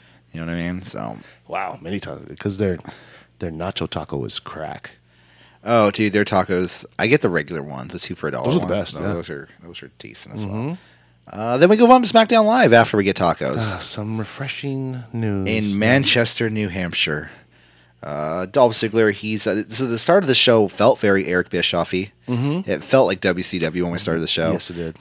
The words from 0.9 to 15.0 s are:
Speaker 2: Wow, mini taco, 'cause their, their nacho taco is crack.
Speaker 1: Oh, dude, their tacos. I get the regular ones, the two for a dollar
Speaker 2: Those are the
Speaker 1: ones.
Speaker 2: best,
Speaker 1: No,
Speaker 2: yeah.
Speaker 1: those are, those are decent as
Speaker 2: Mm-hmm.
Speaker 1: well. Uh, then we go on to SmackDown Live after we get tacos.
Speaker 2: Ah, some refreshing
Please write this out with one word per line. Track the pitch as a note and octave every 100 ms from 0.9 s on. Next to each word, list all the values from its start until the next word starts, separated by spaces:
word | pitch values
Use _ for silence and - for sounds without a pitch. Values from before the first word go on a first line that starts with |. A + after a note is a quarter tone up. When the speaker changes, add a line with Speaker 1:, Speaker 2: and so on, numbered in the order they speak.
| G#1 A1 A1 - - -
Speaker 2:
Wow, | F2+ F#2 D2
mini | D#2 G2
taco, | E2+ C#2+ D2 -
'cause | G#2 F#2+
their, | G2 F2 - - - - _ -
their | F2
nacho | D#2+ F2+ - E2
taco | D#2+ D#2 C#2+ A#1+
is | -
crack. | - - D2+ - - - _ _ _ _ _ _
Speaker 1:
Oh, | G#2+ A#2 G#2
dude, | G#2+ G#2+
their | G#2 G2+
tacos. | G2 F2 F2+ F2+ - - -
I | A2
get | D3
the | G#2+
regular | E2+ C#2+ E2
ones, | C#2+ C2 C2+
the | F2
two | - F2+
for | D2+
a |
dollar | B1+ A2+
Speaker 2:
Those | E3+
are |
the | F#2
Speaker 1:
ones. | G2
Speaker 2:
best, | F2 D2
Speaker 1:
No, | F#2+
Speaker 2:
yeah. |
Speaker 1:
those | F2 E2+
are, | D2 C#2 _
those | E2+ E2+
are | C2+ -
decent | - - G2 G2+
as | G2+
Speaker 2:
Mm-hmm. | G#2+ C3+
Speaker 1:
well. | F3+ _ _ _ _ -
Uh, | G2+ A#2 B2+
then | F3
we | A3
go | A#3+
on | B3+
to | A3+
SmackDown | A#3 A3 A3+ G#3+
Live | B3 F3
after | A#2 A2 G#2
we |
get | G2 -
tacos. | F2 D2+ C2+ D#2 A2 F2+
Speaker 2:
Ah, |
some | - - G#2+ A2
refreshing | G#2 - C#3 - C#3 C3+ C3 B2+